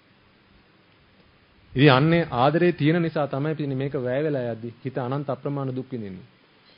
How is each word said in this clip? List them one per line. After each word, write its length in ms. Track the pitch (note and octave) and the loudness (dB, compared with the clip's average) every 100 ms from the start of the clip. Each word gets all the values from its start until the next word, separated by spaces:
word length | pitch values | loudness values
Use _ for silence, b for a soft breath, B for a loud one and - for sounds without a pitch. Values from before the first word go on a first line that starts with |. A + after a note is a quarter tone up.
| _ _ _ _ _ _ _ _ _ _ _ _ _ _ _ _ _ | _ _ _ _ _ _ _ _ _ _ _ _ _ _ _ _ _
ඉතින් 200 | C3 C#3+ | 6 8
අන්නේ 360 | B2+ D#3+ E3+ D#3+ | 8 6 2 2
ආදරේ 400 | A#2+ C3+ E3 F3 | 2 2 4 2
තියෙන 300 | E3+ D3+ F3 | 2 2 2
නිසා 240 | E3 D#3 C#3 | 0 -2 -4
තමයි 280 | C3+ D3+ | -4 -4
පින්වතුනි 200 | D#3 C#3+ | -4 -4
මේක 200 | C3 C#3 | -4 -4
වැය 260 | C#3+ B2 C3 | -4 -4 -2
වෙලා 200 | D#3 C#3 A#2+ | -2 -2 -4
යද්දි 280 | A2+ A#2 A2+ | -8 -10 -12
හිත 200 | C3 C#3+ | -10 -6
අනන්ත 320 | B2 C#3 C#3+ | -4 -4 -6
අප්‍රමාණ 440 | B2+ D3 C#3+ C3+ | -8 -6 -6 -6
දුක් 140 | B2+ B2+ | -8 -8
විඳින්නේ. 360 | A#2+ G2+ F#2 - _ _ b b | -10 -10 -14 -18 _ _ b b